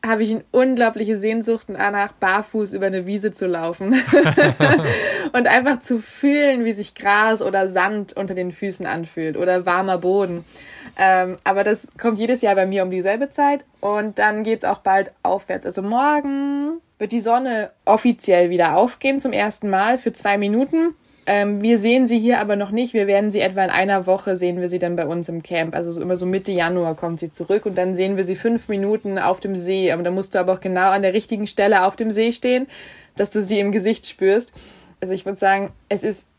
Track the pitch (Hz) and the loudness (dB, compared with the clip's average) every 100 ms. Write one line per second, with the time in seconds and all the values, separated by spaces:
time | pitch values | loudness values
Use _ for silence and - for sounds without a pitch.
0 | 220 220 220 220 - 254 262 247 226 226 | -2 -2 0 -2 0 2 2 2 0 0
1 | 214 214 208 226 226 226 - 196 202 202 | -4 -2 -2 -2 -2 -4 -4 -4 -2 -2
2 | 202 - 190 196 - 226 208 196 190 190 | -4 -2 0 0 -2 -4 -4 -2 -2 -2
3 | 180 202 208 - 185 170 165 175 190 262 | -4 -4 -4 -4 -4 -2 -4 -6 0 0
4 | 247 - 294 - 190 - - 311 - - | 4 4 6 4 2 4 2 4 2 -2
5 | - - 311 247 240 240 262 247 - 233 | -2 -4 -2 0 4 4 2 -2 -2 -4
6 | - - 285 294 285 262 226 202 208 - | -4 -2 0 4 2 2 -2 -4 -8 -4
7 | 202 208 220 220 175 190 190 185 190 214 | 0 4 4 2 0 0 0 0 0 -2
8 | 190 - 196 185 180 165 202 - 180 165 | -6 -8 -6 -4 -6 -6 -8 -6 -6 -6
9 | 165 - 160 151 180 180 180 180 190 185 | -8 -6 -6 -2 0 0 0 0 0 0
10 | 180 196 190 170 165 - - - - - | 2 2 0 -4 -12 -20 -20 -20 -18 0
11 | 190 185 185 185 - 196 202 208 - - | 4 4 2 -4 -2 0 2 0 -4 -4
12 | 233 214 226 247 220 196 190 196 185 185 | -2 0 0 0 2 2 2 0 -2 -2
13 | 180 220 277 - 285 285 - _ 202 208 | -2 -2 -4 0 0 0 -6 _ -2 -2
14 | 214 208 208 214 220 226 - 196 202 190 | -2 0 0 0 -2 -2 -2 -2 2 2
15 | 190 _ - 196 - 185 - 185 196 233 | 0 _ -2 -2 -4 -8 -6 -6 -2 0
16 | 285 294 277 277 277 285 285 330 _ _ | 2 2 0 -4 -4 -4 -4 -8 _ _
17 | 208 233 214 240 262 226 208 _ - 214 | -4 -4 0 0 0 -4 -6 _ 2 4
18 | 247 - - 175 175 175 165 156 240 - | 4 0 2 4 4 4 2 4 2 0
19 | 269 277 269 202 208 - 208 190 214 247 | -2 0 -2 -2 -2 -2 -2 0 2 0
20 | 247 - 208 202 202 214 269 320 330 320 | -2 -4 -2 0 2 0 2 0 0 -4
21 | _ _ - 202 202 208 220 233 214 254 | _ _ -2 0 0 0 2 2 4 2
22 | 247 233 226 240 208 202 196 214 247 226 | 4 2 2 0 0 -2 -2 -2 -2 0
23 | 202 202 208 202 190 190 185 - 196 196 | 2 2 2 0 0 0 0 2 2 0
24 | 185 190 202 185 180 180 180 180 175 175 | 2 -2 0 -2 -2 -2 -4 -2 -2 -2
25 | 151 170 170 170 160 170 165 170 170 170 | -2 -4 -6 -10 -6 -4 -2 -4 -6 -6
26 | 180 180 180 190 190 180 170 180 170 160 | -4 -2 -2 -4 -2 -2 0 0 -2 -4
27 | 170 165 170 - 170 202 214 190 185 185 | -6 -6 -10 -10 -2 -2 0 -2 -2 0
28 | 190 196 185 190 233 233 - 202 196 214 | -2 0 -2 -2 -2 -2 -2 -4 -2 -2
29 | 208 196 - 185 196 190 175 190 180 165 | -2 -2 0 -2 -4 -6 -4 0 0 0
30 | 175 185 190 190 180 185 190 180 190 196 | -2 -4 -2 -2 0 -2 -2 0 2 2
31 | 196 196 - 214 208 - 202 202 185 - | 2 0 -4 -6 -6 0 4 4 2 0
32 | 226 208 226 233 254 254 277 - - - | -4 0 0 0 0 0 -2 -12 -20 -20
33 | - - 202 214 196 208 202 208 190 233 | -20 -6 -2 -2 0 0 0 0 0 -2
34 | - - 190 208 240 - - - - _ | -6 -2 2 2 0 -20 -20 -20 -20 _
35 | 185 185 196 196 196 196 196 - _ 202 | -8 -6 -6 -2 0 2 -2 -10 _ -4
36 | 214 202 - | -4 -6 -14